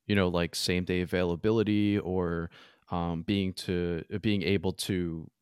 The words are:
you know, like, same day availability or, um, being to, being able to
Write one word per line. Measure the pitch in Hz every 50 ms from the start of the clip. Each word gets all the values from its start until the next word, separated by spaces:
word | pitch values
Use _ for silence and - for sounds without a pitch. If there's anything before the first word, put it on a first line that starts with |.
| _
you | - 104
know, | 101 92 90
like, | 87 85 85 82 -
same | - - - 90 90 92
day | 85 90 90 90
availability | 82 - 90 92 87 85 78 - 107 110 117 104 104 104 104 104 104 101 104
or, | - 87 92 92 90 85 85 85 85 82 - - - - - _ _ -
um, | 90 87 85 85 85 82 87
being | - 101 98 95 95 92
to, | - - - 90 87 87 87 87 80 - - - - -
being | 110 104 101 76
able | 85 101 95 85 95 90
to | - - - 101 90 87 85 80 82 - - _ _